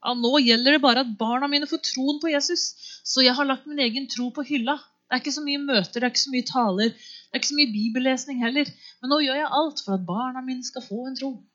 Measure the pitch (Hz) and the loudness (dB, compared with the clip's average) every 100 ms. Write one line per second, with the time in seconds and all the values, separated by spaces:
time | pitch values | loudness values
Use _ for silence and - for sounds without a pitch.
0 | - 247 233 285 247 233 254 302 269 240 | -4 0 4 4 6 4 6 6 6 4
1 | 262 208 226 247 277 285 294 320 - - | 2 -2 0 0 0 0 -2 -4 -4 -4
2 | 269 294 330 294 285 339 - - - - | -2 -2 0 0 0 -2 -4 -8 -20 -16
3 | - - 254 247 277 269 285 294 247 226 | -4 4 4 4 0 0 -4 -2 -2 -2
4 | 277 - 247 240 269 294 233 285 - _ | -6 -4 -4 -4 -4 -2 -2 -4 -6 _
5 | _ 254 294 285 294 285 285 240 175 233 | _ -4 -4 -6 -4 -4 2 2 2 0
6 | 247 240 - 254 247 262 226 185 220 226 | 0 0 0 -2 0 0 2 4 0 0
7 | - - - - - 294 285 208 220 226 | -18 -20 -8 -4 -4 0 0 2 0 0
8 | 262 254 254 262 233 269 285 - - - | 0 0 -2 -2 0 0 -2 -4 -20 -12
9 | 254 294 285 269 302 269 320 294 - 196 | 0 2 2 0 0 2 0 -2 -4 -4
10 | 175 185 254 254 254 254 240 - - 208 | -2 -4 -4 -6 -8 -8 -8 -12 -10 -8
11 | 254 262 269 233 - | -8 -6 -8 -8 -16